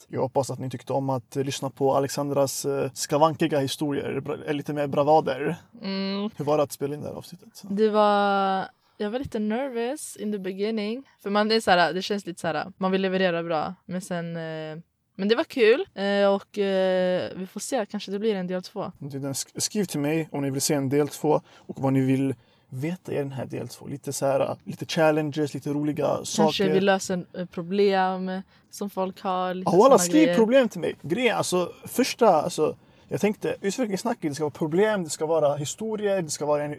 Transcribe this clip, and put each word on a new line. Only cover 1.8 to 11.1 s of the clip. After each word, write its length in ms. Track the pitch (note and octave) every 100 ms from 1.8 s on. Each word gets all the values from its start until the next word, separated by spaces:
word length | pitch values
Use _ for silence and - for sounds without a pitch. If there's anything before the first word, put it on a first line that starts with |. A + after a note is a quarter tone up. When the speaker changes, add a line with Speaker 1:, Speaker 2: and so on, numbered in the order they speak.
| C3+ C#3
Speaker 1:
Alexandras, 680 | C#3 - C#3+ C#3 C3+ - C#3+
eh, 260 | C#3 C3+
skavankiga 680 | - - D3 D#3+ C#3+ E3 D3
historier, 600 | C3+ - D3+ C#3+ B2 C3+
bra-, 180 | C#3+ D3 D3+
eh, 60 |
lite 200 | D3 D3+
mer 140 | D3 C#3+
bravader. 680 | C#3 C#3+ D#3 D3 C3 D3+ E3+ - -
Speaker 2:
Mm. 480 | F#3+ G3 G3 G3 G#2+ -
Speaker 1:
Hur 80 | C#3+
var 120 | D3+
det 60 |
att 80 | C#3+
spela 220 | - C#3 D3
in 60 |
det 60 | D#3
här 60 | -
avsnittet? 460 | - F3 A3+ - G3+
Speaker 2:
Det 200 | G3 A3
var... 760 | G#3+ G#3 G3+ G3+ G3 G3 F#3+ - _ _ -
Jag 120 | G#3
var 100 | B3
lite 200 | C4+ A3+
nervous 760 | G#3+ A3 C#4 A#3 A#3 D4+ - -
in 140 | G#3
the 80 | G#3
beginning. 640 | F#3 F#3+ G#3 A3 G#3 B3 C#4